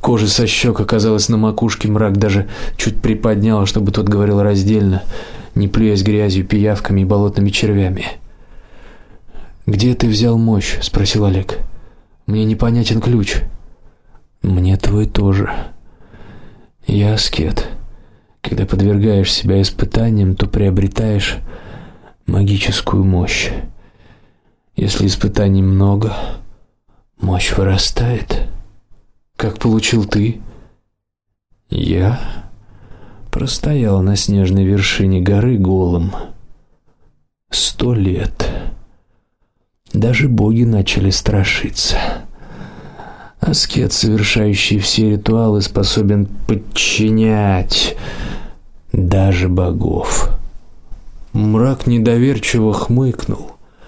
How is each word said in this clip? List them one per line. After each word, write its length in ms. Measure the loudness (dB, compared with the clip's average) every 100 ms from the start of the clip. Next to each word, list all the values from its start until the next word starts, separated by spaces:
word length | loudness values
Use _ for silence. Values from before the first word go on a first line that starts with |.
Кожа 280 | 0 2 2
со 180 | 2 0
щек 340 | 2 0 0
оказалась 480 | 0 2 2 2 2
на 80 | 2
макушке, 520 | 2 0 -2 -2 -2
мрак 280 | 2 2 2
даже 320 | 2 0 -2 -4 -6 -2
чуть 260 | -2 0
приподнял, 640 | 0 0 0 2 2 2 2
чтобы 240 | 0 0
тот 180 | 0 2
говорил 320 | 2 2 2
раздельно, 600 | 2 2 2 2 2 0 -2 -6 -10 -14 -6 -2
не 100 | 0
плюясь 380 | 2 2 2
грязью, 420 | 2 2 2 0 0
пиявками 540 | 0 2 0 0 0
и 40 |
болотными 460 | 2 2 2 2 0
червями. 560 | 0 0 2 0 -2 -6 -12 -16 -20 -20 -20 -20 -20 -20 -20 -20 -20 -16 -14 -14 -8 -4
«Где 280 | 0 2
ты 140 | 2 2
взял 300 | 2 2 2
мощь?» 400 | 2 2 0 -2
спросил 440 | -2 0 0 2
Олег. 340 | 2 0 -2 -4 -4 -6 -14 -20 -20 _ -4
«Мне 180 | -2
непонятен 560 | 0 0 2 2 0 0
ключ». 420 | 2 0 0 -2 -2 -6 -16 -20 -20 _ _ -20 _ _
Мне 340 | -2 0 2 2
твой 300 | 2 2 0
тоже. 440 | 2 2 2 0 -4 -8 -12 -20 -20 -20 -20 -20 -20 -20 -20 -20 _ -4
Я 280 | 0 2
аскет. 540 | 2 -2 -2 -2 -2 -4 -8 -12 -18 -20 _ _ _
Когда 240 | -6 -4
подвергаешь 680 | -2 2 2 2 2 2 2
себя 280 | 0 0 2
испытаниям, 720 | 0 0 0 2 2 2 2
то 120 | 2 0
приобретаешь 920 | 2 2 2 0 0 0 0 -2 -6 -10 -14 -16 -18 -20 -20 -20 _ -2
магическую 720 | 0 2 2 0 -2 0 2
мощь. 460 | 2 2 0 -2 -4 -4 -8 -12 -20 _ -20 -20 _ _ _ _ _ -4
Если 300 | -2 0 0
испытаний 560 | 0 -2 0 2 2
много, 520 | 4 4 2 2 -2 -4 -6 -8 -12 -20 _ _ _ _ _ -6
мощь 320 | -2 -2 0
вырастает. 920 | 0 2 2 0 0 0 -2 -2 -2 -2 -6 -12 -20 _ -20 _ _ _ -6
Как 220 | -6 -2
получил 460 | 0 2 2 0
ты? 360 | 0 0 0 -2 -10 -18 -20 _ _ _ _ _ _ _ _ _ -10
Я 520 | -4 -2 0 0 0 -4 -8 -12 -20 -20 -20 -20 -20 -20 -20 -10
простоял 720 | -6 -4 -2 0 0 2 2
на 140 | 2 0
снежной 480 | 0 2 2 2
вершине 560 | 2 2 0 0 0 2
горы 380 | 2 2 2 2
голым 540 | 2 2 2 0 -2 -4 -10 -12 -18 -20 _ _ _ _ _ _ _ _ -8
сто 440 | -4 -4 -2 -2
лет. 540 | 0 0 -2 -4 -4 -4 -4 -6 -10 -16 -20 _ _ _ _ _ _ _ _ _
Даже 360 | -2 0 2 2
боги 340 | 2 2 2
начали 480 | 2 2 2 0 2
страшиться. 880 | 0 0 0 0 -2 -4 -2 0 0 -2 -4 -10 -18 -18 -18 -16 -18 -20 -18 -20 -20 -20 -6
Аскет, 520 | -2 0 0 0 0
совершающий 840 | 0 2 2 2 2 2 0 0 0
все 320 | 0 2 2
ритуалы, 520 | 2 2 2 2 2
способен 680 | 0 0 0 2 2 2 0 -2 -2
подчинять 1500 | -2 -2 -2 -2 0 2 4 2 2 2 2 0 0 -2 -4 -8 -8 -8 -8 -10 -14 -20 -20 -4
даже 560 | -2 2 2 2 2 2
богов. 840 | 0 0 0 -2 -2 -2 0 2 2 0 -12 -18 -20 -16 -14 -14 -16 -6
Мрак 540 | -2 2 2 2 0 0
недоверчиво 840 | 2 4 4 2 0 0 0 2
хмыкнул. 800 | 0 0 0 2 -2 -6 -8 -10 -18 -20 _